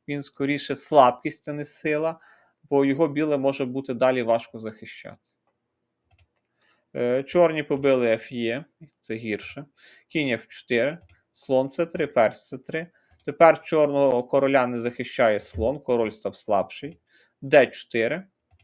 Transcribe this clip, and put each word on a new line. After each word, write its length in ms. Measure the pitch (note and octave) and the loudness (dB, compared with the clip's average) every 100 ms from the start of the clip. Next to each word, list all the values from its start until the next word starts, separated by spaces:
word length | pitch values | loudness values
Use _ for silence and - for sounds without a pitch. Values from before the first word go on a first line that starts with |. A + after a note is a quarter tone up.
| - | -10
він 140 | C#3+ | -10
скоріше 540 | C3+ - C#3 C#3+ - C#3 | -10 -6 -4 -4 -4 -8
слабкість, 760 | - D3+ B2+ - D#3 - - | 2 6 6 6 -6 -10 -10
а 40 | |
не 120 | D3 D3 | -10 -10
сила, 540 | - D#3+ D3+ D#3+ E3+ _ _ _ _ - | -8 -4 -2 -2 -6 _ _ _ _ -2
бо 160 | C#3 C#3 | 2 2
його 220 | C#3 E3 | 2 0
біле 300 | C#3+ D#3 C#3+ | 0 -2 0
може 280 | C3+ C#3 B2+ | 0 -2 -4
бути 280 | C3 C3+ | -6 -6
далі 300 | A#2+ B2+ B2+ | 0 0 2
важко 360 | A2+ A#2 - A2+ | 0 0 -2 -14
захищати. 720 | A2 G#2+ - - - - _ _ _ _ _ _ _ _ _ _ _ _ _ _ _ _ _ C3+ | -14 -14 -18 -18 -18 -20 _ _ _ _ _ _ _ _ _ _ _ _ _ _ _ _ _ -6
Е, 280 | A#2+ C3 | -2 -2
чорні 400 | C3+ F3 E3+ D3+ | -2 2 2 2
побили 440 | D3 C#3+ C#3 C3 A#2 | -4 0 2 2 2
Ф 240 | A2+ - | 0 -2
Е, 340 | B2 A#2 B2 E3 _ D3+ _ | -6 -4 -4 -10 _ -20 _
це 140 | - A2 | -10 -10
гірше. 500 | A2+ G2+ - - D3 _ - - _ | -6 -8 -8 -16 -18 _ -20 -20 _
Кінь 220 | E3 C#3 | -4 -2
Ф 180 | A#2 - | -4 -6
чотири, 500 | - - A#2+ C3 E3+ _ _ _ | -16 -2 0 0 -4 _ _ _
слон 380 | - - C3 C3+ | -14 -2 0 0
С 160 | - E3+ | -4 -6
три, 220 | F3+ D3 | -4 -2
ферзь 400 | - G#2+ - - | 2 2 0 -14
С 100 | C3 | -16
три. 300 | - D#3+ E3+ _ _ _ - | -10 -10 -10 _ _ _ -6
Тепер 360 | C#3+ E3 D3+ | 6 6 6
чорного 640 | - D#3 D3 C#3+ C#3 B2 | 0 2 2 2 2 2
короля 440 | B2 C#3 C#3 C3+ B2 | 0 0 2 2 0
не 120 | A#2+ | -2
захищає 600 | A#2+ A#2+ B2 - A#2+ G#2 | -6 -6 -8 0 2 2
слон, 400 | - - A2 C#3+ | -4 -4 -4 -4
король 300 | - A#2+ A2 | -2 0 0
став 280 | - G2+ - | -4 -10 -8
слабший. 640 | - G2+ F#2 - C#3+ - _ _ _ _ | -2 -2 -2 -8 -16 -18 _ _ _ _
Д 260 | C3+ D3 B2 | 4 6 6
чотири, 560 | - - A#2+ A2+ E3 G3 _ _ _ | 2 -6 -2 -2 -2 -10 _ _ _